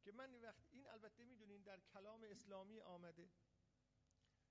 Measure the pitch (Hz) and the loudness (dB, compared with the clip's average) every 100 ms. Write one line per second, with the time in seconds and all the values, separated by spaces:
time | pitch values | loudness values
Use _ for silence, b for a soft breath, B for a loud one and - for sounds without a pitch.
0 | 262 240 262 247 233 - - 262 269 220 | -2 0 2 2 0 0 -4 -4 0 0
1 | 214 220 240 247 214 202 202 190 175 202 | 0 -4 -8 -6 -2 -2 0 0 0 0
2 | 196 226 220 196 202 196 196 220 175 175 | 0 0 0 0 4 4 4 2 2 2
3 | 175 165 180 - - - - - - - | 2 0 -4 -8 -20 -20 -20 -20 -20 -20
4 | - - B B B | -20 -20 B B B